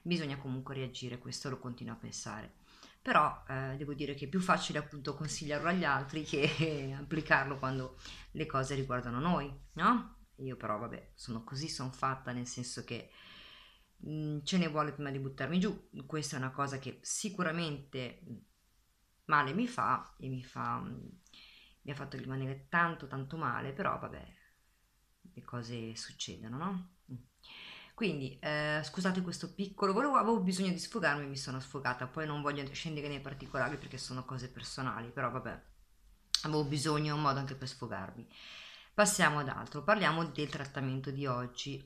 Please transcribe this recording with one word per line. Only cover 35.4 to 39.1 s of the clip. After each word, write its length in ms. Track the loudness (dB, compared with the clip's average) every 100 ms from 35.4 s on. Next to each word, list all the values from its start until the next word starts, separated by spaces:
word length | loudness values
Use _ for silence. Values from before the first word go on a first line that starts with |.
| -4 -6 -10 -20 -20 -20 -20 -20 _ 0
avevo 220 | 2 2
bisogno, 500 | 2 2 4 4 2
un 80 | 4
modo 180 | 4 4
anche 140 | 0
per 140 | -4 -8
sfogarmi. 600 | -8 -6 -6 -6 -10 -14 -16 -16 -14 -16 -18 -2 6
Passiamo 400 | 6